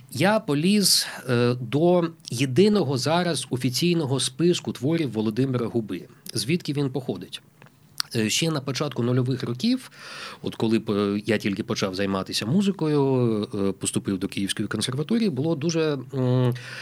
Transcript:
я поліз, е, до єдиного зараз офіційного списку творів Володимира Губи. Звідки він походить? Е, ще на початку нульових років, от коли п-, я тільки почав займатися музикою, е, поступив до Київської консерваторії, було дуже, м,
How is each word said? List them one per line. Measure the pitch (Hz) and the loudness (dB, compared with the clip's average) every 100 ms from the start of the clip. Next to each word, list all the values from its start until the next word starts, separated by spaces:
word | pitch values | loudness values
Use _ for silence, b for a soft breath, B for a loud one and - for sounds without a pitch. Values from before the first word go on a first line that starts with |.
| - | -8
я | 117 180 220 | 0 2 2
поліз, | 214 143 175 208 190 - - B - | 0 0 4 4 4 2 0 B 0
е, | 120 120 123 | 2 2 0
до | 120 139 175 180 165 - - | -2 2 4 4 2 -6 -8
єдиного | 117 135 123 214 208 139 131 | -4 2 4 6 4 2 0
зараз | 131 170 175 139 - | 2 2 0 -2 -4
офіційного | 127 127 127 175 165 135 135 | -2 -2 0 2 2 0 0
списку | - - 175 170 - | -2 2 2 2 -2
творів | - 135 165 139 | -4 -2 0 0
Володимира | 107 110 107 135 123 110 | 0 0 0 0 0 0
Губи. | 117 101 90 - - - | -2 -2 -8 -10 -18 -10
Звідки | 120 107 170 - | -6 -2 -2 -2
він | 143 139 | -2 -2
походить? | 135 127 92 90 - - _ - _ _ - - 117 | -4 -6 -8 -10 -16 -18 _ -20 _ _ -8 -4 0
Е, | 107 | 2
ще | - 165 | 2 0
на | 156 | 0
початку | 139 131 147 - | -2 -4 -2 0
нульових | 120 127 127 127 | 2 2 2 0
років, | - 120 233 262 - B B B B B | -4 -2 0 0 -4 B B B B B
от | - - | -8 -2
коли | 113 110 | 2 2
п-, | - 101 101 104 107 | 2 0 2 0 0
я | 107 | 0
тільки | 107 98 | 0 -2
почав | - 107 101 92 | -2 -2 -2 -2
займатися | 98 98 - - 107 | 0 0 -2 -4 0
музикою, | 185 202 185 156 147 135 127 120 107 107 | 2 2 0 0 2 4 4 2 2 -2
е, | 104 98 | 0 -2
поступив | 92 98 107 - 95 | 0 -4 -4 -2 -2
до | 98 | -4
Київської | 110 98 - 104 | -4 -4 -4 -4
консерваторії, | 107 107 131 156 226 220 | -4 -4 -4 -2 0 0
було | 127 160 160 | 0 -2 0
дуже, | 165 160 156 139 127 | 0 0 0 -2 -6
м, | 135 127 127 123 123 B B | -2 2 4 2 0 B B